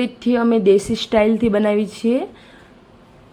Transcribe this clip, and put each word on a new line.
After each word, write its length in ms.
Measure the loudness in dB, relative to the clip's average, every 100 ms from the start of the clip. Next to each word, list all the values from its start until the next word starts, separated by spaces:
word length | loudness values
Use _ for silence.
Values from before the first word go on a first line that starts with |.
રીતથી 340 | -2 -4 -2 0
અમે 160 | 2 2 4
દેશી 280 | 2 0 -6
સ્ટાઇલથી 480 | -2 0 2 2 0
બનાવી 320 | 0 0 0 -4
છીએ. 240 | -4 -2 -2 -4 -14 -20 -20 -20 -20 -20 -20 -20 -20 -20